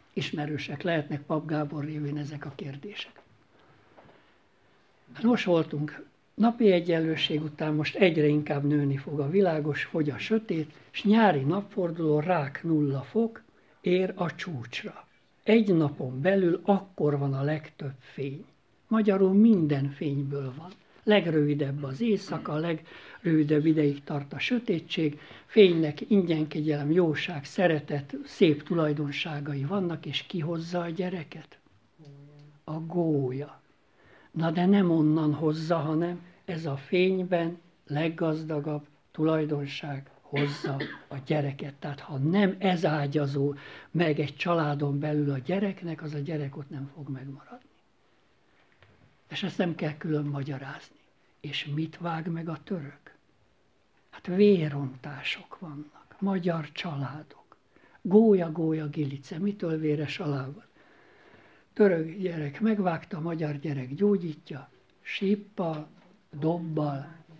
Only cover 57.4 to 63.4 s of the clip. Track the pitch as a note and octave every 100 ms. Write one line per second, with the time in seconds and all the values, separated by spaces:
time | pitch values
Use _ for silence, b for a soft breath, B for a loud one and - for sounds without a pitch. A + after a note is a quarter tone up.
57.4 | _ - b b b b - G#3 A3+ F#3+
58.4 | E3 D#3+ D#3+ D#3 D3+ D3+ C#3 C#3 - D#3
59.4 | G3+ G3+ E3+ D#3+ D#3 D3 C#3+ - E3 C#3
60.4 | C3 D3 - b b b b b b b
61.4 | b b b - G3+ E3+ D#3+ G3 F#3 E3
62.4 | D3 C#3+ A3 G#3 F3+ D#3+ - D#3 E3 E3